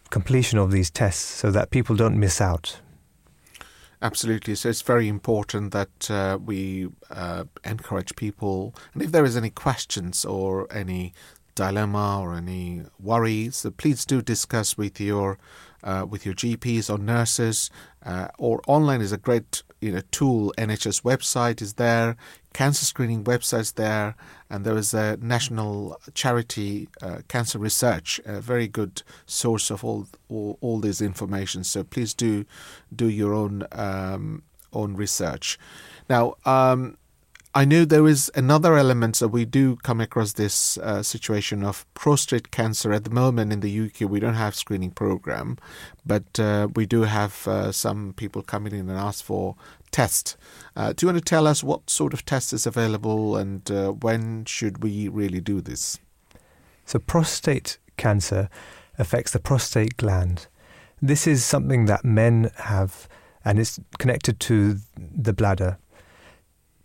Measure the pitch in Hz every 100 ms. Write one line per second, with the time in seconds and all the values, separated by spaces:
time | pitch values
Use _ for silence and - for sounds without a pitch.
0 | _ - - 127 120 110 95 95 90 -
1 | 101 - - - 107 101 - 131 117 107
2 | 113 107 101 - 98 82 - - - -
3 | _ _ _ _ _ - - - - _
4 | 113 - 113 110 - 104 120 113 - 120
5 | 107 104 - 110 104 107 104 101 98 _
6 | - 104 98 98 98 95 95 95 90 -
7 | - - 87 87 - - - 110 - 98
8 | 90 - 107 - 104 95 104 - - -
9 | 226 165 139 120 110 - 147 123 - -
10 | 87 - - 98 95 95 - 104 92 92
11 | 90 - - - _ - 95 101 107 104
12 | 104 101 90 85 87 92 90 87 - -
13 | 98 117 113 107 113 - 110 - 156 131
14 | - 131 117 110 - 117 104 - 104 -
15 | 101 104 98 98 - - - _ - 95
16 | 95 104 101 92 120 117 123 113 107 104
17 | 101 120 117 - 117 107 - - - _
18 | - 90 92 - 120 113 - 147 151 131
19 | 101 104 - 120 - - - _ 110 95
20 | - - 139 117 101 - 110 107 113 98
21 | 120 131 - 127 120 113 104 - 120 117
22 | 117 113 - - _ - 139 143 - -
23 | 120 113 104 123 - 117 110 - 107 107
24 | 104 107 - - - 101 101 110 104 110
25 | 107 107 113 120 - 113 107 101 98 -
26 | - - 131 120 117 - 101 101 - -
27 | 92 87 - 123 113 107 107 - 123 95
28 | - - - 104 117 123 113 107 101 -
29 | - - - - 123 110 - 104 117 107
30 | 101 - - 110 104 - 123 113 104 92
31 | 104 92 98 98 95 95 92 101 92 -
32 | 113 - 117 104 104 - - - _ 107
33 | 117 107 104 107 104 101 - - 104 95
34 | 95 95 104 104 - _ _ - 104 98
35 | 104 - 87 65 - - - - - -
36 | - 123 120 - - 131 131 127 127 -
37 | _ _ _ - _ - 139 160 160 156
38 | 156 143 - - 127 151 170 156 135 123
39 | 113 110 117 120 113 135 135 120 - 113
40 | 110 - 104 - 104 - - - 107 101
41 | 107 117 - 107 - 104 101 98 - -
42 | 147 143 - 120 - - 113 107 113 104
43 | 107 120 127 120 107 104 101 104 110 -
44 | 101 101 110 113 104 - - 98 92 -
45 | 98 92 - - - 123 - - - -
46 | - 104 - - 107 104 104 113 107 117
47 | 110 107 104 - - 101 98 98 110 104
48 | 101 95 104 107 - 104 104 101 92 95
49 | 101 101 - 98 95 95 - - _ -
50 | 113 - - - - - - - 104 -
51 | 175 175 160 160 151 143 135 147 - -
52 | 147 123 - 131 - 120 120 117 113 107
53 | 110 110 107 104 98 98 - 101 98 98
54 | 113 113 113 113 110 - 110 95 110 104
55 | 101 104 98 90 85 98 82 64 - -
56 | _ _ _ - _ _ _ _ - 120
57 | - 170 156 - - 135 - - _ -
58 | 117 101 - 101 98 - - - - -
59 | 104 123 - - - 131 - 117 110 -
60 | 107 92 90 90 - _ - - - _
61 | 139 151 165 139 - 143 135 127 107 101
62 | 127 107 117 117 113 - - 101 95 -
63 | - - - _ - 104 113 - - -
64 | 127 127 - 113 - 110 101 101 - -
65 | 87 - 117 98 104 95 92 92 _ -
66 | - - - - _ _ _ _